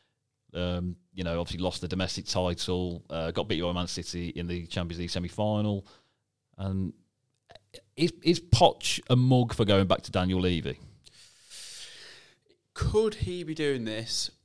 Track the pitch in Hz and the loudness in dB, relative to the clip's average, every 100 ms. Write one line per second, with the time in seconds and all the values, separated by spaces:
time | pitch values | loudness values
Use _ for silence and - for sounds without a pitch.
0 | _ _ _ _ _ 87 90 87 90 87 | _ _ _ _ _ -4 -2 -2 -4 -8
1 | _ 92 90 85 85 87 90 - 87 92 | _ -8 -4 -2 -4 -2 -4 -4 -4 -4
2 | 90 - - 95 90 85 - 90 90 85 | -4 -4 -4 -2 0 -2 -2 -2 -2 -6
3 | - 80 82 - 104 82 87 90 87 - | -8 -6 -4 -4 -2 -2 -2 -2 -4 -6
4 | - 87 87 - 85 87 82 95 85 85 | -8 -6 -6 -6 -6 -6 -6 -6 -6 -6
5 | 87 92 87 - 107 104 107 101 - - | -6 -6 -6 -2 0 2 0 -2 -6 -20
6 | _ _ _ _ _ - 98 95 90 - | _ _ _ _ _ -10 -4 -2 -4 -8
7 | _ _ _ _ _ - _ - _ - | _ _ _ _ _ -20 _ -20 _ -2
8 | 170 - 165 175 - - 175 - - - | -2 0 0 2 4 6 6 6 -4 -2
9 | - 123 127 127 117 - 104 98 92 - | 4 6 6 6 4 2 6 6 6 2
10 | - 95 92 92 90 85 71 65 - - | 0 0 2 2 2 0 -2 -8 -14 -20
11 | - - - _ - - - - - - | -20 -20 -20 _ -20 -18 -16 -16 -18 -18
12 | - - - _ _ _ _ - - 214 | -20 -20 -20 _ _ _ _ -4 0 2
13 | 220 214 180 180 156 156 147 135 110 110 | 2 0 -4 -6 -6 -2 0 0 -2 -4
14 | 110 - - - | -4 -4 -6 -8